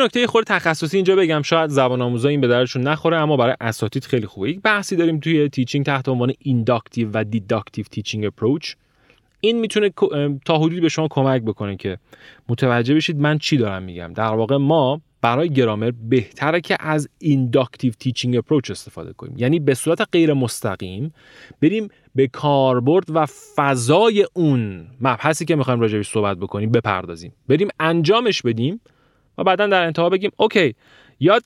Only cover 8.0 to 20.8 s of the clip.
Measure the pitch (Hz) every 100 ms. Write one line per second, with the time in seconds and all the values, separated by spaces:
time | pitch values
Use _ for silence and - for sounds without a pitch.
8 | 104 110 104 - 110 156 - - _ _
9 | _ _ _ _ 214 233 220 214 208 -
10 | 202 147 143 139 - 160 160 175 165 -
11 | 156 143 135 131 110 101 101 98 104 90
12 | _ - - - - 120 131 120 117 151
13 | 156 151 147 151 - 147 110 95 92 87
14 | 85 92 110 110 110 139 139 165 131 147
15 | - _ 120 123 170 135 117 107 113 120
16 | 113 127 107 - 139 170 160 190 156 156
17 | 147 - 165 139 127 135 123 - 127 113
18 | 131 120 123 123 - 156 117 95 - -
19 | 85 92 78 87 123 165 143 131 - 165
20 | 127 180 160 139 120 - 117 92